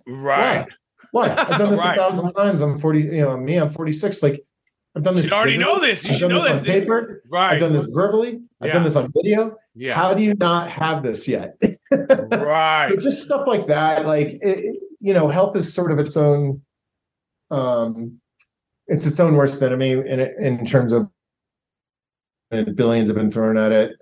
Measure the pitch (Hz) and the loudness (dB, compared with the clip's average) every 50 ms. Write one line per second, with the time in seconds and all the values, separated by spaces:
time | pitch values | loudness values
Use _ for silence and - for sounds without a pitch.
0 | _ 123 127 135 135 139 139 139 247 254 - - - - - _ _ _ _ _ | _ -16 -14 -6 -2 0 2 2 2 2 0 -2 -4 -8 -14 _ _ _ _ _
1 | - - - 240 233 - - - 269 - - - 208 202 202 - 175 180 160 190 | -18 -4 0 0 0 2 0 0 0 0 2 2 2 2 2 2 2 2 2 2
2 | 185 190 185 180 175 180 190 196 202 202 185 147 151 147 139 - 156 156 151 151 | 2 0 0 0 -4 -2 0 0 0 2 2 2 0 0 -2 0 0 2 2 2
3 | 151 151 165 156 147 135 127 123 131 147 175 170 151 151 - 165 160 151 151 - | 0 0 0 0 0 0 0 -2 -2 0 0 0 0 0 -2 -6 -4 -4 -4 -2
4 | 208 196 196 - 151 143 139 147 - _ _ _ _ _ _ _ _ _ - 165 | -4 -4 -2 0 0 0 0 -2 -10 _ _ _ _ _ _ _ _ _ -8 -2
5 | 151 185 180 170 151 160 196 208 226 233 - 175 247 302 381 381 311 240 196 - | -2 0 0 0 0 0 0 0 2 0 0 0 0 0 0 2 2 0 0 -2
6 | 160 214 240 - - 175 - - - 262 139 139 196 190 185 196 - 226 226 233 | -2 -4 -2 0 0 0 2 2 2 2 0 0 0 0 0 0 2 0 -2 -2
7 | 233 - - - _ - 170 180 190 185 156 147 170 156 151 139 120 113 120 160 | -2 -6 -14 -18 _ -6 -2 0 2 2 2 2 2 2 2 0 -2 -2 -2 0
8 | 196 208 214 220 233 240 226 - - _ _ - - 156 151 175 165 151 151 139 | 0 2 2 0 0 -2 -6 -12 -16 _ _ -8 -6 0 0 2 2 2 2 0
9 | 123 143 - 151 170 208 208 214 226 220 220 - _ _ _ 113 131 127 113 160 | -2 0 -2 0 2 2 0 0 0 -2 -6 -14 _ _ _ -10 -6 -4 0 0
10 | 180 190 190 208 214 208 202 190 175 170 175 170 170 - - 151 160 160 156 147 | 2 2 2 2 2 2 2 2 2 2 2 0 -2 -4 -6 -4 -2 -2 -2 -2
11 | 131 117 107 - - 131 117 - - - - - 214 196 - _ _ - 277 277 | -4 -6 -6 -6 -4 -4 -4 -4 -4 -10 -4 0 0 0 0 _ _ -2 0 0
12 | 277 - 262 - 220 220 226 208 208 147 156 160 160 156 156 151 143 - 196 190 | 4 2 2 2 2 -2 -2 -2 0 0 2 2 2 2 2 2 2 2 0 0
13 | 254 277 277 - - - 277 277 - 262 220 175 160 151 147 151 156 156 156 151 | 0 -2 -2 -2 -2 -2 -2 0 0 0 0 0 0 0 0 2 2 2 0 0
14 | 156 156 151 151 147 - - - 202 196 190 175 - - - - - - - _ | 0 0 0 0 0 -2 -4 -4 -2 -2 -2 -2 -4 -8 -8 -10 -14 -18 -16 _
15 | 202 196 190 170 151 147 147 185 202 196 202 185 170 - - 180 175 160 147 143 | -2 -2 0 2 0 0 2 0 0 0 0 -4 -4 -4 -4 -4 -2 0 0 -2
16 | 151 151 - 160 147 147 143 143 143 139 139 139 _ _ _ _ _ _ _ _ | -2 -2 0 0 2 2 2 2 0 -4 -6 -8 _ _ _ _ _ _ _ _
17 | _ _ _ _ _ _ _ _ _ - 156 135 127 127 120 117 117 113 110 113 | _ _ _ _ _ _ _ _ _ -6 -6 -4 -2 -2 -2 -2 -2 -4 -6 -8
18 | 117 117 - _ _ _ _ _ _ _ _ _ _ _ _ _ _ - 165 - | -12 -14 -14 _ _ _ _ _ _ _ _ _ _ _ _ _ _ -4 -4 -2
19 | - 143 - 180 170 165 151 143 139 139 135 - 135 123 127 127 131 131 127 131 | 0 -2 2 2 4 4 6 4 4 2 0 0 0 0 0 0 0 0 0 -2
20 | 135 139 131 131 131 - - - 110 127 123 117 113 - - 127 123 113 117 117 | -2 -2 -2 -2 -2 -4 -4 -4 -2 -2 -2 -2 -2 0 2 2 2 4 2 0
21 | 104 - _ _ _ _ _ _ _ _ _ _ _ _ _ _ _ _ _ _ | 0 -2 _ _ _ _ _ _ _ _ _ _ _ _ _ _ _ _ _ _
22 | _ _ _ _ _ _ _ _ _ - 117 110 107 107 98 123 120 117 117 113 | _ _ _ _ _ _ _ _ _ -8 -4 -4 -4 -2 0 0 2 2 4 2
23 | 110 104 104 107 110 101 - 113 110 110 110 107 110 107 110 107 113 113 - - | 2 2 0 0 0 0 0 0 0 2 2 2 2 4 4 4 2 2 -4 -6